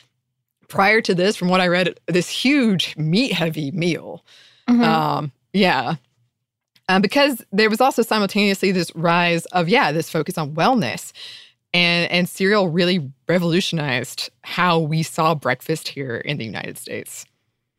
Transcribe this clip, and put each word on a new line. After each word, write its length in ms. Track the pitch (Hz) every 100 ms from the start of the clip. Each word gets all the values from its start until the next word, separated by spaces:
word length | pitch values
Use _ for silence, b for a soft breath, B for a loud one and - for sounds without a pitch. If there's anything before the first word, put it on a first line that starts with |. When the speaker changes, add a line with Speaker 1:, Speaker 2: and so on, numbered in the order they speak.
| b _ _ _ _ _ -
Speaker 1:
prior 320 | - 196 220
to 120 | -
this, 220 | 175 190 -
from 120 | 185
what 120 | 185
I 80 | 180
read, 300 | 180 180 - -
this 220 | 175 -
huge 680 | - 247 294 226 175 - 156
meat-heavy 760 | 156 185 269 175 165 160 139
meal. 520 | 156 175 151 101 - b b b b -
Speaker 2:
Mm-hmm. 140 | 240
Speaker 1:
Um, 500 | 165 160 151 143 147 - _
yeah. 440 | 196 185 135 123 170 _ _ _ _ _ _ _ _ -
Um, 140 | 190
because 400 | - 285 285 240 -
there 160 | 196 220
was 100 | 220
also 220 | 262 -
simultaneously 680 | 226 214 196 202 202 196 196
this 220 | 185 165
rise 500 | 165 170 170 175 170 -
of, 220 | 180 170
yeah, 220 | 220 180
this 160 | 156 -
focus 280 | 160 156 -
on 160 | 143
wellness. 580 | 156 196 254 123 - - B B B B B _
And, 360 | 175 175 170 170
and 160 | 175 180
cereal 400 | - 190 214 180
really 400 | 165 180 185 135 - -
revolutionized 1040 | 180 170 165 - 160 147 123 123 - - _
how 360 | - - 180 165
we 240 | 151 160
saw 320 | 156 - 160
breakfast 540 | 156 123 127 - 160 -
here 280 | 139 131 117
in 220 | - 143
the 60 | 110
United 320 | 85 - -
States. 480 | - 113 - - - _ _ _ _